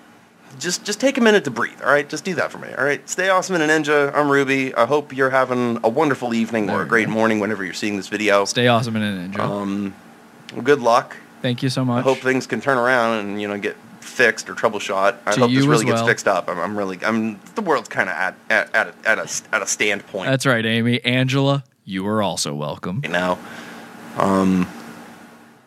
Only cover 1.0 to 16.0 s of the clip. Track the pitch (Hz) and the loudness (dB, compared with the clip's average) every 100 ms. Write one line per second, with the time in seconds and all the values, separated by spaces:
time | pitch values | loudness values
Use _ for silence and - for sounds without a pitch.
1 | 269 277 226 202 143 110 113 - 123 143 | 0 4 4 4 2 -4 -6 -2 2 2
2 | 143 151 190 147 80 - 64 - 139 139 | 2 -6 -4 -2 -2 -6 -8 -2 0 -2
3 | - - 190 185 180 175 151 156 151 147 | -4 -2 2 2 2 2 4 2 4 2
4 | 139 139 147 139 135 135 131 - 120 147 | 4 2 4 4 4 2 0 2 2 2
5 | 147 131 131 131 127 123 120 117 113 127 | 0 0 2 2 2 0 0 0 0 2
6 | 151 131 120 113 110 113 101 82 76 113 | 2 0 -2 -2 0 -2 -2 -2 0 0
7 | 104 110 113 107 101 98 90 - 107 101 | 2 2 2 2 -2 -4 -8 -6 -4 -4
8 | - 104 104 101 98 123 123 117 117 110 | -4 -2 2 2 2 2 2 2 0 -2
9 | 104 95 90 101 104 101 101 101 98 - | -2 -4 -6 -4 -4 -2 -4 -4 -4 -8
10 | - - - - - - 120 135 120 123 | -20 -20 -20 -20 -16 -4 0 2 2 0
11 | 135 - - - 127 120 135 135 127 120 | 0 -12 -20 -6 -4 -2 -2 -2 0 0
12 | 131 127 127 131 117 113 139 131 120 127 | 2 2 2 0 -2 -2 0 2 4 4
13 | 113 110 101 104 104 101 98 - - - | 2 0 -4 -4 -4 -4 -6 -8 -16 -20
14 | - - 117 - - 95 117 104 - 95 | -6 2 2 2 -6 -2 -2 0 -2 2
15 | 98 - - 104 120 131 139 113 123 113 | 2 2 0 2 2 4 4 2 2 2